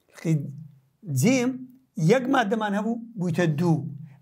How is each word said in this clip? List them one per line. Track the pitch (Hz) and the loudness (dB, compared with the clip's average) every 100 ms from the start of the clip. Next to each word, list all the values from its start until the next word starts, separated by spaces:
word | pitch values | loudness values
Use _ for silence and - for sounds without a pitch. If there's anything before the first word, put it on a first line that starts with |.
| _ - | _ -8
قی-، | 170 160 - - - - _ _ 202 135 | -2 -2 -2 -12 -16 -20 _ _ -6 2
جیم | 160 262 247 262 - - _ - 160 | 4 4 2 -4 -10 -20 _ 0 4
یەک | 254 254 | 4 4
مادەمان | 269 214 226 214 202 | 2 2 0 0 -2
هەبوو، | 220 233 - - | -2 -4 -8 -6
بوویتە | 180 170 175 147 | -4 0 0 2
دوو. | 175 156 - - - - | 2 2 -2 -10 -16 -8